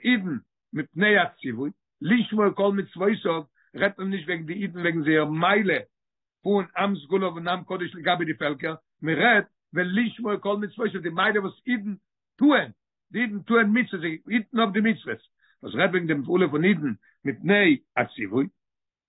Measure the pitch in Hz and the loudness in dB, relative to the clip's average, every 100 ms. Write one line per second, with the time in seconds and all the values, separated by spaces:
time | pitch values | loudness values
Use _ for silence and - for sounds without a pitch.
0 | 233 247 185 123 - _ _ 139 147 156 | 0 0 0 -6 -10 _ _ -10 -8 0
1 | 208 202 170 - 135 113 143 - _ _ | 4 4 2 -2 -8 -6 -6 -10 _ _
2 | 160 240 208 214 202 170 202 196 165 165 | 0 2 2 0 2 2 0 0 -4 -2
3 | 196 214 190 165 156 _ _ - 196 196 | -2 0 -2 -4 -6 _ _ -2 -2 -2
4 | 190 196 156 175 156 185 196 175 170 170 | -4 -4 -4 -6 -6 -6 -6 -2 -2 0
5 | 147 156 151 156 175 214 196 143 - _ | 2 2 2 0 2 2 2 0 -4 _
6 | _ _ _ _ 196 202 185 - 202 190 | _ _ _ _ 0 0 0 -2 -2 -2
7 | 139 190 190 170 170 180 - 185 175 180 | -2 0 0 -4 -4 -4 -4 -8 -8 -4
8 | 156 175 165 156 147 143 160 160 _ _ | -2 0 -2 -4 -4 -4 -6 -10 _ _
9 | 156 156 226 214 202 _ _ - 180 190 | -2 2 4 4 2 _ _ -4 -2 0
10 | 240 - 226 202 202 208 208 - 226 185 | -2 -2 -4 -4 -2 -4 -4 -4 -4 -4
11 | 170 165 202 208 190 - - 247 202 196 | -6 -2 0 0 -2 -6 -4 -4 -4 -10
12 | _ _ _ - 285 262 135 - _ _ | _ _ _ 2 4 4 2 -8 _ _
13 | _ 202 240 202 165 233 214 220 240 190 | _ -4 -4 -4 0 4 4 4 0 -4
14 | 165 160 - 226 - - 139 190 220 175 | -6 -8 -4 -4 -2 0 0 2 0 0
15 | - 113 _ _ _ _ - 117 185 180 | -4 -10 _ _ _ _ -8 -2 0 0
16 | 165 151 127 180 175 147 180 185 143 107 | -2 -2 0 2 2 2 2 2 0 -6
17 | _ _ 139 139 156 208 190 135 - - | _ _ -8 -4 2 4 4 4 0 -4
18 | 120 - 101 113 147 - _ _ _ _ | -4 -6 -4 -2 -2 -6 _ _ _ _